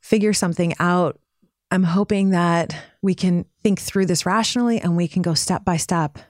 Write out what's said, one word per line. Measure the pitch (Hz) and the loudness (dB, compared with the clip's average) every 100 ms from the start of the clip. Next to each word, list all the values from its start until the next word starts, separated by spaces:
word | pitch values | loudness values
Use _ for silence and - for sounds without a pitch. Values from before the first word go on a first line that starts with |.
figure | - 220 214 | 0 0 2
something | 202 180 165 170 - | 0 -2 -2 -2 0
out. | 175 180 165 - _ _ _ _ _ | 0 2 0 -4 _ _ _ _ _
I'm | 185 | 0
hoping | 180 180 208 202 196 | 2 0 0 0 2
that | 185 175 170 165 156 - _ | 2 2 0 -2 -8 -16 _
we | 196 | -4
can | 180 185 175 180 _ | 0 0 0 -2 _
think | 220 190 | -2 -2
through | - 202 190 | -2 -2 0
this | 175 - | 0 0
rationally | 208 220 247 240 233 | 0 0 0 0 0
and | 175 170 | 0 0
we | 175 | 0
can | 185 | 0
go | 180 | 0
step | 156 - 185 | -2 -2 -2
by | - 165 | 0 -2
step. | - 170 151 - - | 0 -2 -2 -6 -20